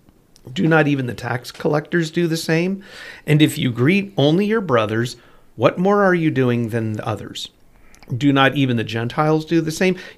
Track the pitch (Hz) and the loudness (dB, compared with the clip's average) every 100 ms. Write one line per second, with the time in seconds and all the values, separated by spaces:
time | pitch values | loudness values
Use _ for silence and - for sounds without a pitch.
0 | _ _ _ _ - 131 160 165 143 143 | _ _ _ _ -12 -2 2 4 2 0
1 | 123 107 120 123 - - 160 151 156 175 | -4 -8 -8 -8 -10 -6 -2 -2 -2 -2
2 | 160 170 170 160 - 160 180 196 - - | -2 -2 -2 -2 -2 0 0 -4 -10 -18
3 | - - - 151 151 156 131 113 131 196 | -18 -12 0 4 4 2 -4 0 2 2
4 | 196 - 139 170 208 226 180 117 107 110 | 0 0 2 4 2 0 2 0 2 -2
5 | 120 - - - _ - 135 - 190 202 | -4 -6 -20 -20 _ 0 0 2 2 4
6 | 196 180 160 131 123 120 117 117 110 107 | 4 2 2 2 0 0 -2 -2 -4 -4
7 | 113 104 101 - - _ _ _ - - | -6 -6 -8 -14 -16 _ _ _ -20 -20
8 | - 120 143 135 135 139 131 117 107 113 | -10 -2 2 4 2 2 0 -2 -4 -4
9 | 117 156 156 156 156 165 156 160 185 185 | -6 -2 0 0 0 -2 -2 0 0 -2
10 | - | -8